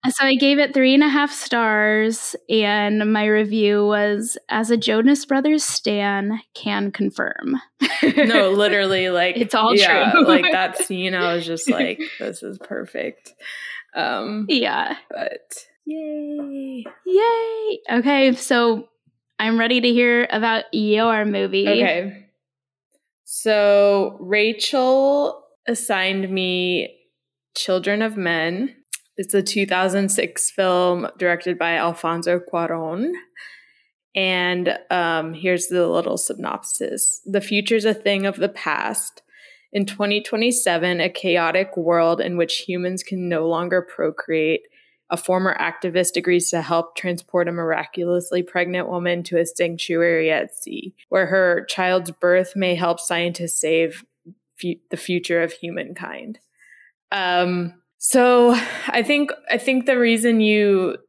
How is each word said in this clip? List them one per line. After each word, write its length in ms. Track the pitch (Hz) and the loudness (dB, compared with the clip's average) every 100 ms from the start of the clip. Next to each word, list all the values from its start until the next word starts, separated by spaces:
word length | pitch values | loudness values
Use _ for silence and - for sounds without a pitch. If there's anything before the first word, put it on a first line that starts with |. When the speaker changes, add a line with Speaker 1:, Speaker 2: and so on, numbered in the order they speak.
| 254 | -2
Speaker 1:
So 160 | - | 2
I 100 | 277 | 2
gave 240 | 269 277 285 | 4 4 4
it 160 | 285 | 4
three 200 | 277 262 | 4 6
and 80 | 269 | 6
a 40 | 302 | 6
half 220 | 285 285 | 4 0
stars, 1040 | 294 - 240 226 214 214 214 220 226 - - _ | -4 -4 0 2 2 2 2 2 -2 -8 -10 _
and 640 | 220 208 208 208 214 208 | 0 2 2 2 2 2
my 120 | 214 214 | 2 4
review 600 | 214 214 220 208 208 208 | 2 2 2 2 4 4
was, 500 | 208 208 208 226 - _ | 2 2 0 -4 -8 _
"As 200 | - 220 | -2 2
a 40 | 233 | 0
Jonas 480 | - 214 240 285 - | 2 4 4 4 2
Brothers 360 | 269 277 311 | 0 2 0
stan, 800 | - - - 208 202 196 202 220 - | 0 -4 -2 -2 0 -2 -2 -6 -8
can 360 | - - 202 202 | -10 -4 -2 -4
confirm." 720 | 196 202 - - - - 269 - _ | -2 -4 -2 -6 -4 -4 -6 -6 _
<laughs> 360 | 269 - 302 - | -4 0 0 4
Speaker 2:
No, 340 | 269 226 196 | 4 4 4
literally, 600 | 202 208 202 196 190 185 | 4 2 2 2 0 0
like, 260 | 175 180 180 | 2 0 0
Speaker 1:
It's 180 | 226 | -2
all 220 | 226 220 403 | 2 4 4
Speaker 2:
yeah, 340 | 392 - - | 4 4 4
Speaker 1:
true. 140 | 339 | 4
<laughs> 20 | 311 | 6
Speaker 2:
like, 240 | 311 359 | 6 4
that 260 | 320 185 - | 2 0 -2
scene, 380 | - 185 185 | -4 -4 -2
I 180 | 180 175 | -2 0
was 120 | 170 165 | -2 -4
just 240 | 165 277 | -6 -2
like, 300 | 247 262 185 311 | 0 0 -4 -8
Speaker 1:
<laughs> 80 | - | -8
Speaker 2:
"This 240 | - - | -10 -10
is 160 | - 196 | -12 -14
perfect." 760 | - 196 - - - - - _ - - - - - | -10 -10 -10 -8 -8 -10 -20 _ -18 -14 -14 -16 -12
Um, 520 | - - 120 107 214 208 | -6 -4 -4 -6 -6 -2
Speaker 1:
Yeah. 480 | 277 151 - - - - | 0 0 -2 -4 -6 -12
Speaker 2:
but 460 | - - - _ - - _ | -8 -8 -8 _ -18 -18 _
yay. 1000 | - 311 311 302 294 294 285 277 269 262 226 - - | -12 -10 -8 -8 -8 -10 -10 -10 -10 -10 -14 -14 0
Speaker 1:
Yay. 720 | 370 453 466 453 453 440 - - | 2 4 2 -2 -4 -4 -6 -2
Okay, 400 | 240 240 285 269 | 0 2 4 4
so 560 | 254 - 247 233 226 - _ _ _ _ _ | 2 2 2 4 2 -4 _ _ _ _ _
I'm 180 | 214 226 | 0 2
ready 240 | 226 247 | 2 2
to 80 | 240 | 4
hear 340 | 240 240 240 240 | 4 4 4 2
about 340 | 214 226 226 - | 0 0 0 -2
your 520 | - 214 208 226 220 | -2 2 2 2 2
movie. 440 | 214 202 196 190 202 | 0 0 0 0 2
Speaker 2:
Okay. 580 | 208 233 170 196 - - _ _ _ _ _ _ _ _ _ | 2 2 0 -4 -10 -20 _ _ _ _ _ _ _ _ _
So 920 | - - 226 214 202 202 202 202 190 - | -12 -6 0 4 6 6 6 4 0 -4
Rachel 1200 | 180 208 214 220 - 277 254 269 269 285 285 - _ _ - | -2 0 2 0 -2 0 4 4 4 2 0 -4 _ _ -6
assigned 600 | 233 - 196 190 196 190 | -4 -2 0 0 -2 -2
me 680 | 190 185 180 180 175 - - _ _ _ _ _ - | -2 0 0 0 -2 -4 -10 _ _ _ _ _ -10
Children 460 | - 185 180 208 | -2 -2 0 -2
of 140 | 220 214 | -2 -2
Men. 580 | 175 165 160 180 262 - _ - _ - | -2 0 -2 -2 -6 -8 _ -14 _ -12
It's 180 | 190 | -2
a 80 | 202 | 0
two 240 | 190 208 196 | 0 -2 -2
thousand 420 | 185 190 190 196 | 0 0 0 0
six 420 | - 180 - - | -2 -4 -4 -6
film 560 | - 185 180 180 180 - - | -2 0 2 2 0 -4 -4
directed 400 | 180 170 180 175 | -2 -2 -4 -2
by 160 | 170 165 | 0 0
Alfonso 640 | 170 165 165 170 170 175 | -2 -2 -4 -4 -2 -2
Cuarón. 720 | 180 175 170 165 160 175 269 359 - - - - _ _ _ _ _ | -2 -4 -2 -4 -6 -4 -4 -6 -12 -20 -20 -20 _ _ _ _ _
And, 640 | 196 190 185 180 180 180 - - | -4 -2 0 0 0 -2 -4 -2
um, 420 | 185 170 165 160 | -2 0 -2 -4
here's 360 | 160 185 180 175 | -4 -2 0 0
the 180 | 180 170 | 0 2
little 300 | 170 170 - | 0 -2 -4
synopsis. 1040 | - - - - - - - - - - | -4 -6 -6 -8 -6 -6 -6 -2 -2 -2
"The 160 | - 196 | -2 -4
future's 440 | 202 208 208 226 | 0 -2 2 2
a 100 | 214 | 2
thing 320 | 214 202 196 196 | 0 0 0 -2
of 100 | 196 | -2
the 120 | 185 | -4
past. 720 | - - - - 208 - - _ _ - - _ | -4 -4 -2 -2 -4 -8 -12 _ _ -20 -20 _
In 140 | 208 196 | -4 -4
twenty 360 | 202 208 208 | -2 -2 -2
twenty-seven, 800 | 214 220 233 247 - 170 175 175 | -2 -2 0 0 0 0 0 0
a 80 | 170 | -2
chaotic 680 | 180 190 180 165 175 190 190 | -4 0 0 2 0 -2 -4
world 440 | 165 170 165 165 | 0 2 4 2
in 160 | - 175 | -2 -2
which 280 | 165 - - | -2 -4 -6
humans 360 | 180 180 185 | -4 -4 -6
can 260 | - 190 180 | -8 -6 -4
no 180 | 170 165 | -2 0
longer 340 | 165 175 180 | -2 0 -2
procreate, 800 | 175 - 160 156 - 160 156 156 - _ _ _ _ | -4 -4 -4 -4 -4 -2 0 -2 -4 _ _ _ _
a 60 | 175 | -8
former 380 | - 185 185 - | -2 0 0 0
activist 580 | 165 165 190 170 175 - | -2 -2 -4 0 0 -2
agrees 320 | 175 175 170 | 0 0 0
to 120 | 175 | -4
help 340 | 156 165 165 - | -2 -2 -2 -6
transport 520 | 185 175 - 180 170 | -6 -6 -4 -2 -2
a 40 | |
miraculously 880 | 170 165 160 160 - 175 175 175 180 | -2 -4 -4 -6 -6 -2 -2 -2 -4
pregnant 460 | 180 185 175 180 175 | -4 -4 -2 -4 -4
woman 340 | 180 175 175 | -4 -2 -4
to 140 | 170 175 | -2 0
a 60 | 170 | 0
sanctuary 840 | - 175 165 - 165 170 165 160 | -2 -4 -4 -4 0 2 2 2
at 240 | 156 - | 0 -2
sea, 400 | - - - - - _ | -10 -10 -10 -12 -18 _
where 160 | - 185 | -2 2
her 400 | 190 185 170 165 | 2 2 0 -2
child's 420 | - 185 185 175 | -4 0 0 -2
birth 440 | 165 175 180 185 196 | -4 2 2 2 -2
may 180 | 185 | -2
help 240 | 175 175 170 | 0 0 -2
scientists 600 | - 170 175 175 170 - | -2 -2 -4 -4 -6 -4
save 440 | 156 165 165 - - _ - 185 _ _ | 0 2 0 -4 -20 _ -20 -20 _ _
fu-, 200 | 180 170 _ | -8 -8 _
the 60 | 156 | -12
future 440 | - 175 175 170 | -4 -4 -2 -2
of 100 | 165 | -2
humankind." 840 | - 170 170 156 180 180 - - 220 _ _ _ - _ _ _ | -6 -12 -10 -10 -12 -12 -14 -14 -16 _ _ _ -20 _ _ _
Um, 640 | 202 185 180 180 180 175 175 _ _ | -4 0 0 0 -2 -4 -10 _ _
so 580 | - 262 247 247 240 240 226 - - | 0 4 6 6 6 4 0 -8 -4
I 140 | - | -2
think, 280 | 226 294 285 - - | 0 0 0 -4 -2
I 60 | 208 | -2
think 280 | 254 262 247 | 2 0 2
the 120 | 254 | 2
reason 420 | 233 226 233 226 | 4 4 2 4
you 560 | 214 214 208 196 185 - | 4 4 4 2 2 -4